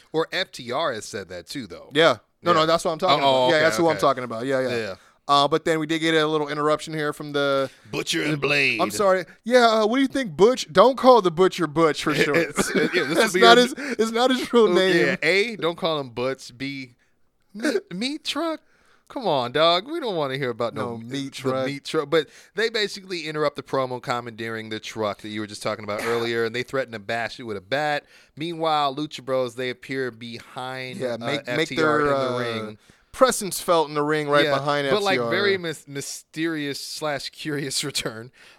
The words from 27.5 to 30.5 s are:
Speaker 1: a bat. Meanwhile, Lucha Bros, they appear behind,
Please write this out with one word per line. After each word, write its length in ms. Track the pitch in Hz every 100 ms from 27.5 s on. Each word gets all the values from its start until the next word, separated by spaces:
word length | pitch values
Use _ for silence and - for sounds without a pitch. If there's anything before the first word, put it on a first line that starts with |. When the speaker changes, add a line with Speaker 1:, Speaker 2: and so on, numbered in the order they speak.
| 98
Speaker 1:
a 40 |
bat. 440 | 92 135 151 147 - - _ -
Meanwhile, 600 | 165 165 160 151 143 135
Lucha 300 | 151 - 127
Bros, 300 | 131 127 113
they 160 | 127
appear 400 | 123 - 131 127
behind, 880 | 113 117 113 -